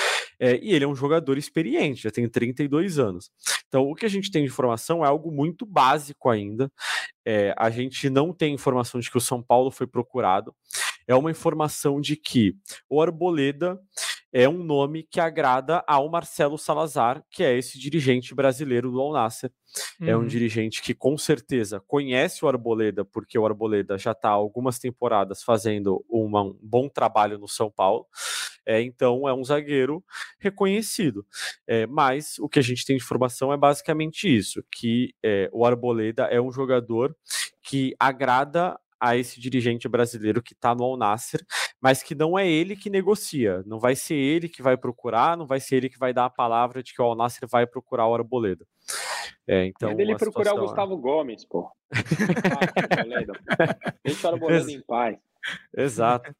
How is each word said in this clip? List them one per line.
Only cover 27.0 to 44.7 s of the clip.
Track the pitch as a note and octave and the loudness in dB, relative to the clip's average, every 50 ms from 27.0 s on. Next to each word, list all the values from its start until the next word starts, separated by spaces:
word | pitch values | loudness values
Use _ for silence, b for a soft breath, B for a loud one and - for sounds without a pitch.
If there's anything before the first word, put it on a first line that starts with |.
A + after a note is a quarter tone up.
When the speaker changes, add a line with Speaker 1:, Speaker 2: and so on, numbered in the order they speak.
| B2 A2+ G#2+ A2 G#2 G#2 G#2 G2+ | 0 2 4 4 2 2 0 -4
Speaker 1:
no | G2+ G2+ | -10 -8
São | - - A#2 G#2+ | -6 -4 -4 -4
Paulo. | - - G2 F#2+ G#2+ - - B B B B B B B B B B B _ | 0 2 2 2 2 2 -2 B B B B B B B B B B B _
É, | A2 A2+ A2 | 0 2 2
então, | A#2+ B2+ B2 - C3+ B2 A#2+ B2+ C#3+ C#3 | 0 -2 -2 0 2 2 2 2 0 -2
é | B2+ | -2
um | C3 C3 | -2 -2
zagueiro | B2 D3 D3 D3+ D3 D3 C3+ C3 C3 D3+ F3 - B B B B B B _ | -2 -2 -2 0 0 0 2 2 2 0 -4 -8 B B B B B B _
reconhecido. | - G3 G3 G3 G3+ F#3+ G3 G#3+ A3+ - - - G3+ C#3+ G2+ G2+ - B B B B B B B _ - | -4 -4 -2 0 0 0 0 0 -2 -4 -4 -2 0 0 -2 -4 -8 B B B B B B B _ -2
É, | A#2 A2+ A2 | 0 0 0
mas | A2 C#3 D#3 D3 C3 C3 D3 D3+ - - - | 0 0 2 2 2 2 0 -4 -8 -10 -8
o | D#3 C#3+ | -8 0
que | - D3+ | 2 2
a | C3 | 2
gente | B2 B2+ B2 - | 2 0 -4 -2
tem | - C3+ | -2 -2
de | C3 B2 | -2 -2
informação | - B2+ B2 B2+ B2 B2 - C3+ C3+ | -2 -2 0 0 0 -2 -2 -2 -2
é | C#3+ C#3+ | 0 4
basicamente | C#3+ C#3+ D3 - - - D#3+ D#3 D#3 D#3 - - - G3 C3+ | 4 4 4 2 0 -2 -2 -2 -2 -4 -6 -2 2 4 4
isso: | G#2+ F#2+ - - - - _ | 4 2 0 -6 -10 -12 _
que, | - - - A#2 A2+ A#2+ B2+ - - _ | -10 -6 -2 0 0 0 0 -2 -4 _
é, | - A2 G#2 G2 F#2+ F2+ | -2 0 2 2 0 -2
o | - A2+ A#2 | 0 2 4
Arboleda | A#2+ B2 A#2+ A#2 B2 A#2 A2+ G#2+ A2 A2+ C3 B2+ | 4 4 2 0 0 0 0 0 -2 -2 -2 0
é | - A#2+ A#2+ | 2 2 0
um | B2 C3 | 0 0
jogador | B2 C3 C3+ B2+ C3 B2 A#2 A2 A2+ A2+ B2 D3 D#3+ _ B B B B B B B _ | -2 -4 -2 0 0 0 0 0 0 0 0 -2 -4 _ B B B B B B B _
que | - - - C#3 C3 C3 - - | -10 -6 -2 -2 -2 -2 0 0
agrada | A#2+ C3+ C3+ B2 C3+ B2+ B2 C3 C#3 D3 D3 E3+ F3 F3+ - - _ _ _ - A#2 | 0 0 0 0 0 2 2 2 2 0 0 -2 -2 -2 -4 -8 _ _ _ -2 0
a | A#2+ A#2+ B2 | 2 2 2
esse | B2 B2 - - | 0 -4 -8 -12
dirigente | A#2+ C3 A#2+ B2+ A2+ A#2+ A#2 A#2 - B2 | -6 -4 -2 0 0 0 -2 -2 -2 -2
brasileiro | A2 A#2+ A#2+ A#2 - A2+ G#2 G#2+ G#2 A#2+ - | 0 0 0 0 -2 -2 -2 0 0 0 -2
que | - - | -6 -6
tá | _ - A#2+ A#2+ | _ 0 0 0
no | A#2+ A#2+ | 0 0
Al | B2+ C3 | -2 -2
Nassr, | B2+ A#2 G2+ G#2 A#2+ - - - D#3 - B B B B B B _ | 0 0 0 0 -2 -4 -6 -8 -10 -8 B B B B B B _
mas | - C3 C3+ - - | 4 4 4 4 0
que | - D#3+ | -6 -2
não | C#3 D#3 D#3+ F3 F#3+ | 0 0 2 2 2
é | G3 F3+ | 2 4
ele | D#3+ D#3 E3+ F#3+ G#3 | 4 2 2 0 -4
que | G3+ - G#3 | -8 -6 -2
negocia, | G3 F#3+ F#3+ F3+ G#3+ G#3 - - - C#3+ A#2 G2+ F2+ F#2 F#2+ | -2 0 2 2 2 0 -2 -4 -2 0 2 2 2 0 -4
não | G#2 A2 A2+ | -8 -4 0
vai | A2+ B2 C3+ | 2 2 2
ser | C3 - - E3 | 0 -2 -2 -2
ele | C#3+ C3+ C3+ D#3 E3+ E3+ E3 | 0 2 2 0 0 -2 -4
que | - - | -8 -2
vai | B2+ C3+ | 2 2